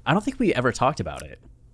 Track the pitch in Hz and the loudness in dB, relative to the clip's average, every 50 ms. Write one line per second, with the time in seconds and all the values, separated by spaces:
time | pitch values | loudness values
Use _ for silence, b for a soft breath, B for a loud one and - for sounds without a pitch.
0 | - - 151 208 208 277 - - 247 180 - - 123 127 110 - 123 135 151 - | 0 2 2 2 2 -2 -2 0 2 2 2 2 2 2 2 2 2 0 0 0
1 | - 78 71 65 - 71 - - - - - - - - | -4 -6 -8 -10 -12 -14 -16 -18 -20 -20 -20 -20 -20 -6